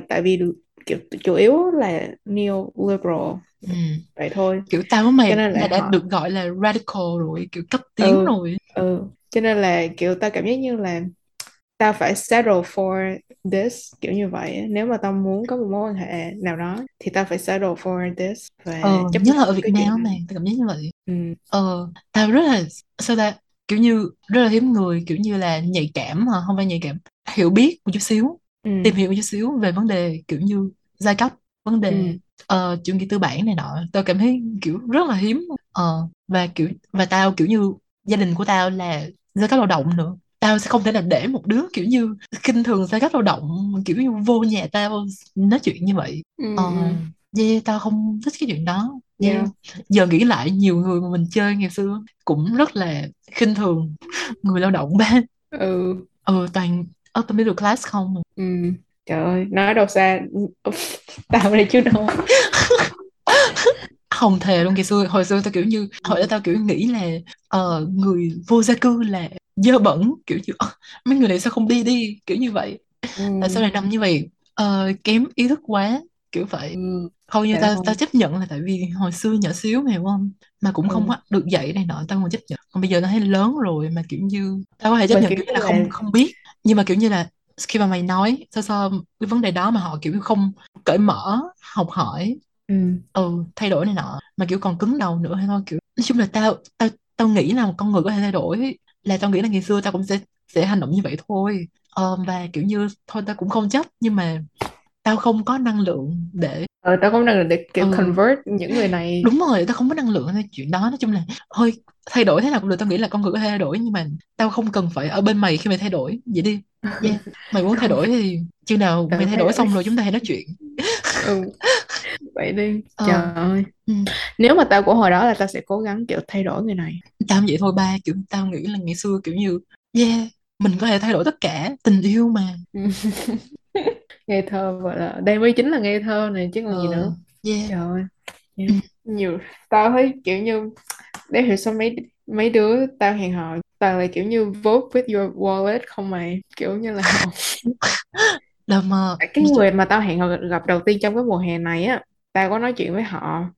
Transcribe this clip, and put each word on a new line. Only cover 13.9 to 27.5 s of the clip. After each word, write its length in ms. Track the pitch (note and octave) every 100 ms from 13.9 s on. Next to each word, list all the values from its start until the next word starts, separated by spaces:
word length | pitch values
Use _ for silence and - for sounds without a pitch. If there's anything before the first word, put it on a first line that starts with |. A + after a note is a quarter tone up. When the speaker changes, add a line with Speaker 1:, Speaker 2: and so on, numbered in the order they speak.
| _
Speaker 1:
kiểu 120 | -
như 160 | G3 G3
vậy 260 | F3 - F#3+
á. 100 | A3
Nếu 160 | G#3 A#3
mà 100 | A3+
tao 160 | G3
muốn 340 | G3 F#3+ G3 B3
có 100 | B3
một 100 | G#3
mối 180 | G3+ G#3+
quan 40 | G3
hệ 340 | F3 F3 E3 G3+
nào 140 | F3+ E3
đó 280 | F3 G#3 C4 _
thì 120 | F#3
tao 100 | F#3+
phải 140 | F#3 F3+
settle 300 | F#3 F#3+ F#3+
for 460 | E3+ F#3+ F3+ F3+ F3
this 300 | F#3 G#3 - _
và 160 | F3 E3
Speaker 2:
Ờ, 180 | F#3+ F#3+ F3+
Speaker 1:
chấp 100 | F3+
Speaker 2:
nhất 140 | G#3+ D4
là 40 |
Speaker 1:
nhận 40 |
Speaker 2:
ở 80 | A#3
Việt 80 | F#3+
Speaker 1:
cái 100 | G#3+ G3+
chuyện 80 |
Speaker 2:
Nam 100 | G#3 A3+
Speaker 1:
này. 60 |
Speaker 2:
này, 220 | A3+ F3+ E3+
tao 60 |
cảm 100 | F#3
giác 80 | F#3 B3
như 80 | A3+
vậy. 240 | D3+ D3+ - -
Speaker 1:
Ừ. 60 | F3 E3+ E3 -
Speaker 2:
Ờ, 400 | G3 F#3+ F3 F3 - _
tao 180 | G#3+ G#3+
rất 100 | B3+
là, 220 | E4 A3 E3 - _ -
sao 180 | - A3+
ta, 180 | G#3 G#3 _ _ -
kiểu 100 | G#3+
như 320 | A#3 A3 G3 - -
rất 160 | A#3
là 60 | A3+
hiếm 240 | A3 B3+
người, 320 | A3 F#3 E3+ E3+
kiểu 100 | E3+
như 200 | G#3+ G3
là 200 | F3 D#3+
nhạy 300 | F3 F3+ D3+
cảm 340 | D3+ B2 D#3 B3
hả? 100 | F#3+ F3
Không 100 | G3
phải 100 | F#3+
nhạy 120 | E3+
cảm, 140 | D#3 D3 _ _ -
hiểu 160 | G#3+ E3+